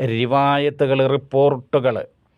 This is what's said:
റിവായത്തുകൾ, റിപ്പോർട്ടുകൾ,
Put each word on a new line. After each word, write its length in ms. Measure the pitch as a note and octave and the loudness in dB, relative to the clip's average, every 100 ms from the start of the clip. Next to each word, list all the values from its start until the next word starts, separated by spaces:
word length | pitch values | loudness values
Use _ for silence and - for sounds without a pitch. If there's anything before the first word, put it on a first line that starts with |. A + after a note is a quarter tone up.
റിവായത്തുകൾ, 1040 | B2+ A2+ A#2+ C#3 C#3 C#3 D3 D3 C#3 C3+ C3+ | -4 -2 0 0 2 0 -2 -2 0 0 0
റിപ്പോർട്ടുകൾ, 1000 | C3+ - C3+ C#3+ C3+ - D3 B2+ G#2+ - _ _ | -2 -2 2 2 0 -2 -2 0 -2 -6 _ _